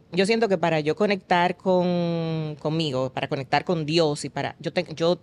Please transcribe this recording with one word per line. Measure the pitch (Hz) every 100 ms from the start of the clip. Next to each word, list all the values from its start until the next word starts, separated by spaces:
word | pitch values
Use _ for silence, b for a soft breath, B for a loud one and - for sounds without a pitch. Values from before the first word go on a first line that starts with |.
| -
yo | 170 190
siento | 226 220
que | 190
para | 170 160
yo | 151
conectar | 156 208 196 - 180 180 180
con, | 196 180 180 175 170 170 165 160 156 147
conmigo, | 156 160 156 127 131
para | 135 135
conectar | 139 131 147
con | - 175 151
Dios | 165 156 147 143
y |
para, | - 131 -
yo | 165
te-, | 180 160
yo, | 156 165 175